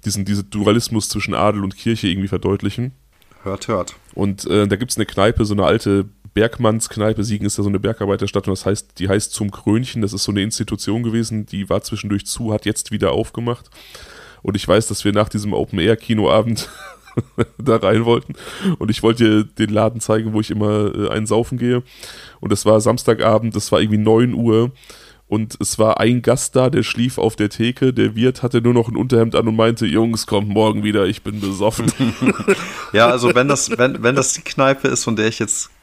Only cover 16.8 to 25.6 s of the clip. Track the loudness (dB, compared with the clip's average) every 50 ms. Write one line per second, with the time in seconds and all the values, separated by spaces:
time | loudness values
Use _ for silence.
16.8 | -20 -20 -20 -20 _ -8 -8 -8 -8 -6 _ -4 -4 -4 _ -6 0 0 0 2
17.8 | 2 2 2 2 2 2 2 0 0 -6 -16 -16 -14 -16 -14 -4 -2 -2 -2 -2
18.8 | -2 -2 -2 2 2 2 4 4 4 4 4 4 2 0 _ -4 -2 0 2 0
19.8 | 0 0 -2 -4 -2 -2 -2 0 0 -2 -2 -2 -2 -2 -2 -2 0 0 0 0
20.8 | 0 -2 -2 -2 -4 -2 -2 -4 -2 0 0 0 0 -2 -4 -4 -2 0 0 -2
21.8 | -2 _ -20 -20 -20 -20 -18 -20 -20 -20 -20 _ -4 -2 -2 0 4 4 4 4
22.8 | 4 2 0 2 2 0 0 2 2 2 2 2 0 0 -4 -4 -2 0 2 2
23.8 | 2 2 2 2 4 4 4 4 4 2 0 0 2 2 4 4 2 0 -4 -10
24.8 | -20 -20 -20 -20 -20 -20 -20 _ _ _ -4 -4 -4 -4 -6 -6